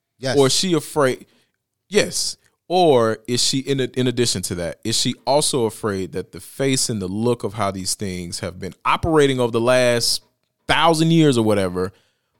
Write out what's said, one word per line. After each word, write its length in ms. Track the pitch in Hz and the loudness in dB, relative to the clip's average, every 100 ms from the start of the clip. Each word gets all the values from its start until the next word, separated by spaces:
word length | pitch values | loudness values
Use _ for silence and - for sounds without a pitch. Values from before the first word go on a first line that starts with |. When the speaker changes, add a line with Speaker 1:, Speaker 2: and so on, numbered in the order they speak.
| _ _ | _ _
Speaker 1:
Yes. 180 | 131 143 | -2 2
Speaker 2:
Or 120 | 131 | 4
is 40 | |
she 220 | - 185 | 2 0
afraid? 500 | 156 - 151 131 - - _ _ _ _ _ - | -2 -2 0 0 0 -10 _ _ _ _ _ -4
Yes. 480 | 190 175 - - - _ _ - | -2 -2 -2 -6 -8 _ _ -2
Or 480 | 180 170 123 113 110 - | 2 6 6 4 -2 -4
is 160 | 123 | -2
she, 180 | - 139 | 0 -2
in 200 | 139 139 | -2 -2
a-, 100 | 120 | -2
in 120 | 127 127 | -2 -2
addition 360 | 120 120 101 | 0 -2 -2
to 140 | - 90 | -4 -6
that, 240 | 85 - | -6 -6
is 100 | 110 | -4
she 200 | 113 127 - - | -2 -2 -4 0
also 380 | 143 151 139 | 0 0 0
afraid 480 | 110 - 110 98 90 | -2 -2 -6 -4 -6
that 200 | 95 - | -8 -12
the 80 | 87 | -14
face 500 | - - 139 131 - | -14 -4 -2 0 -2
and 100 | 110 | -4
the 80 | 92 | -6
look 360 | 101 120 117 | -2 -2 -2
of 100 | 107 | -4
how 160 | 107 98 | -4 -4
these 240 | 95 92 | -4 -6
things 460 | - 101 90 87 90 | -6 -8 -8 -10 -10
have 180 | 92 90 | -10 -10
been 140 | 92 - | -14 -6
operating 560 | 127 165 175 156 143 127 | -2 -2 2 2 4 2
over 120 | 120 | 0
the 80 | 117 | 0
last 640 | 120 127 123 120 - - _ _ _ _ - | 2 4 2 2 0 -4 _ _ _ _ -2
thousand 440 | 139 165 156 165 | 2 2 2 4
years 260 | 165 151 120 | 4 4 4
or 60 | 110 | 2
whatever 460 | 101 92 90 92 - _ _ _ | 0 0 -4 -6 -8 _ _ _